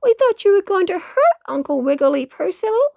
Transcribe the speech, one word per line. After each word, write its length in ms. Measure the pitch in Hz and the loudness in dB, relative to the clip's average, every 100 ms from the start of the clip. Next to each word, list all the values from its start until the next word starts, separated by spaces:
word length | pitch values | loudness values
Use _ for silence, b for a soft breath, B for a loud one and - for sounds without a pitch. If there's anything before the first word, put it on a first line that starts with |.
We 120 | 523 453 | 0 0
thought 260 | 523 440 | 0 0
you 100 | 403 | 2
were 80 | 403 | 2
going 240 | 392 392 359 | 2 -2 -2
to 120 | 359 | -4
hurt 380 | - - 605 659 - | -6 0 2 0 -4
Uncle 340 | 277 277 285 | -8 -4 -4
Wiggily, 440 | 254 277 277 285 262 | -2 0 0 0 -4
Percival. 600 | _ 320 370 440 440 571 | _ -6 -4 -4 0 -2